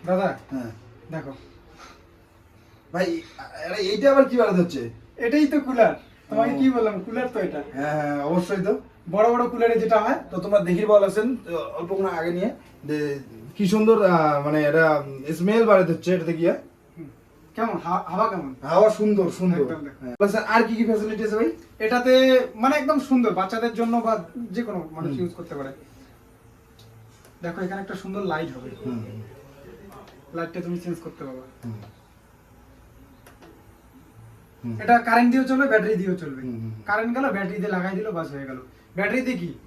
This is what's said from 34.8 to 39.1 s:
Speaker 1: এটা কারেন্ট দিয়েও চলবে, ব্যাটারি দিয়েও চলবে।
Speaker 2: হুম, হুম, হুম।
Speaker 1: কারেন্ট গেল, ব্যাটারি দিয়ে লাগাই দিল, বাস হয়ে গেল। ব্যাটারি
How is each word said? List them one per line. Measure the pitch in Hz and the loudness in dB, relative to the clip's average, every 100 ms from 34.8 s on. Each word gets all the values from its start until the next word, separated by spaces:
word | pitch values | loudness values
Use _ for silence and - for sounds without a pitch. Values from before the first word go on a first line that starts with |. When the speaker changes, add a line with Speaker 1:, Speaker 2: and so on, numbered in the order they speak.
Speaker 1:
এটা | 214 240 | 4 4
কারেন্ট | 233 233 247 | 6 4 6
দিয়েও | 262 254 | 4 2
চলবে, | 262 277 | 2 4
ব্যাটারি | 220 214 180 | 4 2 0
দিয়েও | 190 180 | 0 -4
চলবে। | 151 131 | -6 -10
Speaker 2:
হুম, | 127 | -10
হুম, | 113 | -8
হুম। | 110 110 - | -10 -10 -4
Speaker 1:
কারেন্ট | 214 226 247 | -2 -2 -2
গেল, | 277 | -2
ব্যাটারি | 196 185 208 | -2 -4 -4
দিয়ে | 180 | -4
লাগাই | 185 185 190 | -2 -4 -4
দিল, | - | -6
বাস | 170 147 | -6 -8
হয়ে | 139 135 | -10 -12
গেল। | 131 - - _ 170 | -14 -16 -20 _ -6
ব্যাটারি | 208 | -2